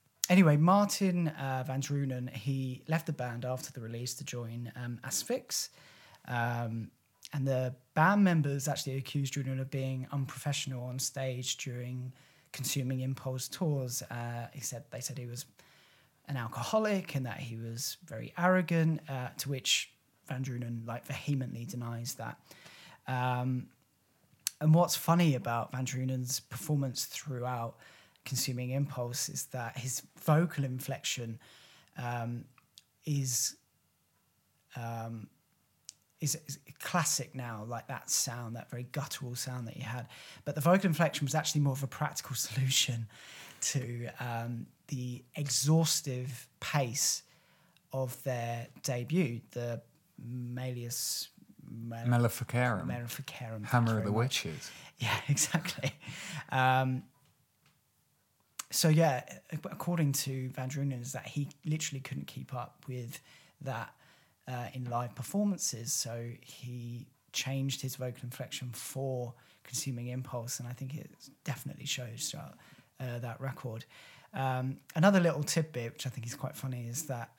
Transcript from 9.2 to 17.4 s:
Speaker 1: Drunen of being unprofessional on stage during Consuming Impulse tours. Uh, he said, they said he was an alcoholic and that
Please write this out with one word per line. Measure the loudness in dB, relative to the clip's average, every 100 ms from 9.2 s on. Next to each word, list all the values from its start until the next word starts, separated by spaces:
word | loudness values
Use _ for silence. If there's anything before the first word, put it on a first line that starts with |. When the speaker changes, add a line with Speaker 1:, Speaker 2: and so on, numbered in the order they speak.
| 0
Speaker 1:
Drunen | -2 -2 -2
of | -2
being | -2 -2 -2 -2
unprofessional | -2 -2 -2 -2 -2 -2 -4
on | -4 -4
stage | -4 -2 -4 -2 -2 -4
during | -4 -6 -6 -6 -6 -10 -20 _ _
Consuming | -6 -2 0 0 0
Impulse | 0 -2 -2 -4 -4
tours. | 0 2 2 0 -4
Uh, | -4 -6 -4 -4 -6
he | -8
said, | -8 -8 -8
they | -8
said | -6 -6
he | -8
was | -8 -12 -16 -20 -20 -20 _ _ _ -6
an | -4
alcoholic | -2 -4 2 4 4 2 0 -2
and | -2
that | -6